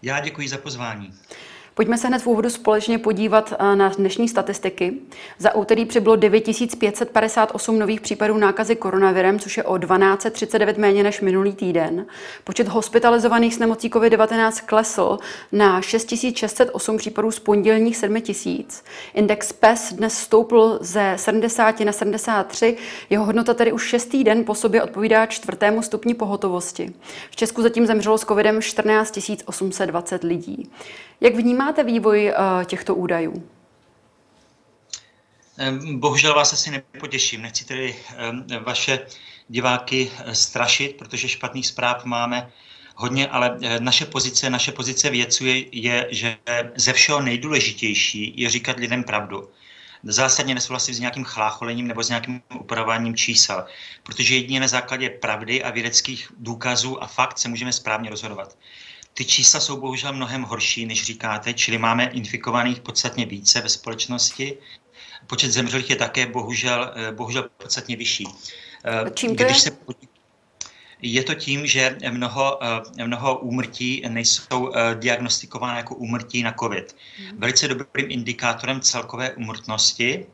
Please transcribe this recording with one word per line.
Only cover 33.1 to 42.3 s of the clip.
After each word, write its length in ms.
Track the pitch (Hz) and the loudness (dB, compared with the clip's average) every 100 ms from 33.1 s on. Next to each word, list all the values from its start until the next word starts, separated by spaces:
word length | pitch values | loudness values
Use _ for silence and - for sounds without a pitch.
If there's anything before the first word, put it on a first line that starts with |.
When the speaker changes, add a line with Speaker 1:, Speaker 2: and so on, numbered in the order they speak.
| 170 165 175 170 _ _ _ _ _ _ _ _ _ _ _ _ _ _ - _ _ _ _ _ - | -2 -2 -6 -14 _ _ _ _ _ _ _ _ _ _ _ _ _ _ -18 _ _ _ _ _ -6
Speaker 1:
Em, 420 | 135 131 156 135 | -4 -4 -6 0
bohužel 340 | 147 - 156 | 0 4 4
vás 200 | 147 147 | 4 4
asi 180 | - - | 0 -4
nepotěším. 680 | 139 - - 147 131 - 113 | -6 -10 -14 -8 -2 -2 -4
Nechci 240 | 113 113 - | -8 -10 -8
tedy, 300 | 131 127 117 - 123 | -6 -6 -8 -16 -10
em, 280 | 117 123 127 120 | -8 -8 -8 -8
vaše 360 | 113 123 - 131 - - - - _ | -4 -4 -2 -2 -4 -20 -20 -20 _
diváky, 640 | 117 123 123 123 131 127 - 127 | -2 0 0 -2 -2 -2 -6 -6
eh, 100 | 113 | -2
strašit, 600 | - - 120 - 139 139 | 0 0 0 2 0 -6
protože 320 | 107 120 127 | -10 -6 -4
špatných 380 | - 123 131 127 | -4 -6 -6 -6
zpráv 380 | - 123 123 123 | -2 -2 -2 -4
máme 460 | 120 120 | -4 -2